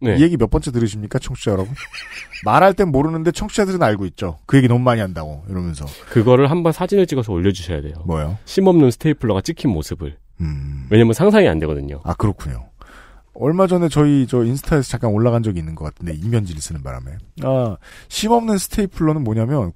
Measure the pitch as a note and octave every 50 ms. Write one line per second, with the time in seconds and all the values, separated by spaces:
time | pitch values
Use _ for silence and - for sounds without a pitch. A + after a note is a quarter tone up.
0 | C3 A#2+ G2 C3 D3 E3+ F3 C#3 A2+ G#2+ - - - D3+ B2 A#2+ A#2 G#2 G2 G#2+
1 | G#2 G#2 - C3+ - - B2+ - - A#2 G2+ F#2+ F#2+ G#2 C#3 - - - - -
2 | - - - - - - - - - G#2 A2 D3 F3+ G3 F#3+ - G3+ F3+ C#3 C3
3 | C#3+ D#3+ E3 D#3+ D#3+ F3 D#3+ - G3+ G#3+ - - G#3 F#3+ F#3+ F3+ D#3+ A2+ G#2+ G2
4 | G2 F2+ - - G#2+ F2+ D#2 - - - - C#3 B2+ B2 A#2+ B2 B2+ B2+ A#2+ A2+
5 | G#2+ F#2 F2 E2 D#2+ D2+ D2+ C#2+ E2 G2+ F#2+ F#2 F2 F2 D#2 C#2+ D2 C#2+ C#2+ -
6 | - - - B2 G#2+ A#2+ B2 B2 C#3+ C3+ D#3 F3+ E3+ E3 D#3 - F#3 F3+ G3+ G3+
7 | F#3 E3 - C3+ A#2 A2 G2 E2+ F2 G2 F#2+ F2+ F2 F2+ E2+ D2 C#2+ D2+ D#2 D#2+
8 | E2 E2+ D#2+ D#2+ D2+ D2+ F#2 G#2+ - - - - F#3+ F#3+ F3+ E3+ C#3+ B2 A#2 -
9 | - D#3 D3 - - A#2 G2 F#2+ - - E3 - - C#3+ G2 D#2 D2+ - - E2
10 | E2 C#2+ C#2+ - - _ _ - E2+ D#2 D2 C#2+ C#2 C#2 C#2+ C#2 C2 C2 G#2 A2
11 | A#2 A#2 A#2 - E3+ G#3 G#3 A3 F#3+ C3 E2 D#2+ D#2 D2+ D2+ C#2+ C#2+ C#2+ C#2+ D2+
12 | - - F2 - - G#2+ F#2 - - D2+ C2 A#1 B1 - _ - - - - -
13 | - - - - _ _ _ - A#2 C#3 E3 F#3 F#3+ F3+ F3+ F3+ F3 D#3+ C3 D3
14 | D3 D3 D3 C#3 C3 A#2 - B2+ A#2 A#2 B2+ C#3+ - - E3+ D3 B2+ - - A#2
15 | - A2+ G#2 G#2 A#2 B2 A#2 A#2 A2+ A2 G2 F2 D#2 D#2 D#2+ D#2 D#2+ D2+ - -
16 | - E2+ D#2+ D2+ E2+ A2 A#2 A#2 G#2 F2+ E2 D2+ D2 - F2 D2 C2+ C2 B1+ B1+
17 | B1+ C2 D2+ G2+ - - - - C3+ C3 C3 C3 B2 A2+ F#2+ - - - - -
18 | - - - - - G#3+ A#3 A#3 A3+ A3+ G#3+ F#3+ - - - - G#3 F#3+ - -
19 | E3+ D#3 D3+ D#3 C#3 A2 A2 A2+ A2+ A#2+ D3 D3 G#2+ F2 -